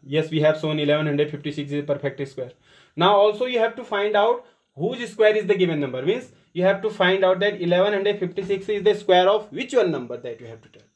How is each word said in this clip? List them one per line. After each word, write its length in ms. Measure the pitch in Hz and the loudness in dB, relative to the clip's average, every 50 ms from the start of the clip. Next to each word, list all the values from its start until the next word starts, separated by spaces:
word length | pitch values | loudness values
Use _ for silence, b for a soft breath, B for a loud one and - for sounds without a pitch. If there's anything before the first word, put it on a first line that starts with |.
Yes, 280 | - 135 139 156 156 156 | -12 -4 -4 -4 -2 -2
we 120 | 156 156 | 0 2
have 180 | 151 156 151 - | 2 2 2 0
shown 180 | 160 156 151 151 | -2 -4 -2 -2
eleven 280 | 147 143 147 151 151 | 0 0 0 0 0
hundred 240 | 151 143 143 147 147 | 0 0 -2 -2 -2
fifty-six 420 | 151 143 - 147 - 147 143 143 | -4 -8 -10 -8 -8 -8 -8 -6
is 120 | 147 147 143 | -6 -6 -4
a 20 | |
perfect 420 | 147 139 143 - 139 - - 139 135 | -4 -4 -4 -4 -6 -6 -8 -10 -10
square. 240 | - 135 127 127 - b b b b b b b b | -10 -10 -12 -12 -14 b b b b b b b b
Now 180 | 151 175 196 208 | 2 4 4 6
also 320 | 196 208 214 208 208 254 | 6 4 4 2 0 -2
you 140 | 254 247 226 | -2 0 0
have 160 | 220 233 220 | 0 0 -2
to 80 | 269 233 | -6 -8
find 300 | - 214 196 202 214 208 | -6 -4 -2 -2 0 2
out 300 | 202 208 233 240 240 b b b b b _ _ | 2 2 2 0 -2 b b b b b _ _
whose 340 | 139 160 226 254 240 240 214 | -6 -6 -6 -4 -6 -8 -6
square 240 | - 220 214 214 208 | 0 4 4 4 4
is 120 | 214 185 | 4 2
the 80 | 180 190 | 0 2
given 260 | 180 185 165 156 147 | 2 2 0 0 -2
number. 220 | 143 127 123 127 | -4 -4 -6 -4
Means 300 | 135 175 226 254 - - b b b b | -2 -2 -2 -2 -6 -12 b b b b
you 120 | - 170 180 | -4 0 0
have 180 | 190 196 190 | 2 2 0
to 80 | 208 214 | -2 -4
find 340 | - - 185 180 190 196 185 | -2 2 2 2 4 4 4
out 140 | 185 185 180 | 2 2 2
that 220 | 202 208 - 175 | 0 0 -2 -2
eleven 300 | 175 170 175 180 190 208 | 0 2 2 4 2 2
hundred 260 | 208 190 196 208 202 - | 0 0 0 -2 -2 -2
fifty-six 500 | 180 175 - 202 190 190 196 185 190 - | -4 -6 -6 -6 -4 -4 -4 -4 -2 -4
is 140 | 208 202 | -4 0
the 120 | 190 214 196 | 2 2 2
square 340 | 202 - - 180 180 185 190 | 2 2 4 4 6 6 4
of 240 | 208 214 208 - | 2 2 -2 -6
which 200 | - - 254 - | -8 -10 -8 0
one 200 | 269 240 196 175 | 2 2 2 2
number, 240 | 156 131 120 117 123 | 0 -4 -6 -10 -12
that 240 | 120 120 120 113 - | -12 -12 -12 -14 -14
you 80 | 117 113 | -16 -18
have 120 | 113 113 | -18 -20
to 60 | - _ | -20 _
tell. 140 | _ - _ _ _ | _ -20 _ _ _